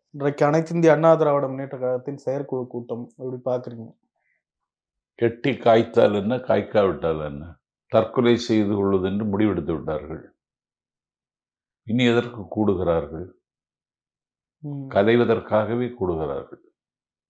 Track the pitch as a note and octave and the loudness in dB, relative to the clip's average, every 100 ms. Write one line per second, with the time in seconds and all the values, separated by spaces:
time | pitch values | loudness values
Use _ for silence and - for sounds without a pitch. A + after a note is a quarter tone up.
0 | _ C#3+ C#3+ C#3+ D3 D#3+ D#3+ E3+ E3 D3+ | _ -4 -4 2 2 2 0 2 4 6
1 | E3 D#3+ D3+ C#3+ C3+ C3+ C3+ C3 B2+ B2+ | 6 6 4 2 -2 -6 -10 -6 -4 -4
2 | C3+ C3+ - C#3 C3+ C3 B2 A#2+ A#2 A#2 | -6 -8 -6 -6 -4 -6 -6 -10 -8 -10
3 | A#2+ - C3 B2+ B2+ B2+ B2 A#2 A2+ _ | -10 -12 -12 -8 -4 -4 -6 -14 -16 _
4 | _ _ _ _ _ _ _ _ _ _ | _ _ _ _ _ _ _ _ _ _
5 | _ - A#2 A#2 C#3+ A#2 A#2+ A2+ A2+ A#2 | _ -2 -2 0 -4 0 4 4 4 2
6 | G#2+ G#2 G2+ B2+ - G2+ G2+ G#2+ G2 D2+ | 2 2 -2 -4 0 -2 0 2 2 0
7 | E2 D#2 D2+ C#2+ D#2+ - _ _ _ A2 | -4 -4 -6 -10 -14 -18 _ _ _ 0
8 | A2 C3 A#2+ A#2 - A2 G2+ G2+ G2 F#2+ | 0 0 2 2 2 0 2 0 0 0
9 | F#2+ G2+ G#2+ G2 G#2+ F2+ D#2 D#2 D#2 D2+ | 0 -2 -2 0 0 0 -4 -6 -4 -8
10 | D2 D#2+ - _ _ _ _ _ _ _ | -8 -12 -14 _ _ _ _ _ _ _
11 | _ _ _ _ _ _ _ _ G#2+ A#2+ | _ _ _ _ _ _ _ _ -6 2
12 | B2 A#2+ A#2+ A2 F2 G2+ G#2 F2+ F2 E2 | 4 4 0 -8 -8 0 0 2 2 0
13 | - D#2+ F2+ _ _ _ _ _ _ _ | -2 -10 -14 _ _ _ _ _ _ _
14 | _ _ _ _ _ _ D3+ C#3+ C3+ G2+ | _ _ _ _ _ _ -12 -12 -4 2
15 | G#2 A#2+ A2 A2+ - G#2+ G#2+ A#2+ B2 - | 4 4 4 0 0 0 0 -2 -4 -4
16 | F2+ D#2+ D2+ C2 - - _ _ _ _ | -4 -2 -4 -6 -10 -20 _ _ _ _
17 | _ _ | _ _